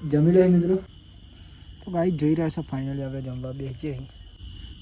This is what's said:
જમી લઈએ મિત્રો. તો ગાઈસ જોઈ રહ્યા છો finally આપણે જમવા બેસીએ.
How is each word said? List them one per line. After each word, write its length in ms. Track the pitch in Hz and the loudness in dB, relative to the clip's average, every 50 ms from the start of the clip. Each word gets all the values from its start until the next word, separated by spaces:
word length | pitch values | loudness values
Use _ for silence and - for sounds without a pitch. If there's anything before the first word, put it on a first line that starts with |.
| - 151 | -2 2
જમી 220 | 139 147 156 170 180 | 2 4 6 6 8
લઈએ 120 | 185 185 180 180 | 8 8 8 6
મિત્રો. 200 | 175 170 175 190 190 - - - - - - - - - - - - - - - - - - - - | 4 4 4 0 0 -2 -8 -20 -20 -20 -20 -20 -20 -20 -20 -20 -20 -20 -20 -20 -20 -20 -20 -20 -18
તો 40 | - - 180 | -14 -6 -4
ગાઈસ 200 | 170 165 185 175 143 | 0 0 0 0 0
જોઈ 160 | 147 151 160 160 | 2 0 2 2
રહ્યા 160 | 165 156 151 | 0 -2 -4
છો 60 | - 151 - | -6 -8 -6
finally 320 | - 135 135 135 139 139 135 | -6 -6 -6 -6 -6 -6 -8
આપણે 160 | 135 135 135 131 131 | -8 -8 -8 -10 -10
જમવા 260 | 127 127 127 131 131 135 | -10 -10 -10 -10 -10 -10
બેસીએ. 340 | 135 135 127 - 151 151 139 127 135 - - - - - - - - - - - - - - - | -10 -10 -10 -8 -8 -8 -8 -8 -12 -14 -16 -18 -18 -18 -18 -18 -18 -16 -16 -16 -16 -16 -16 -16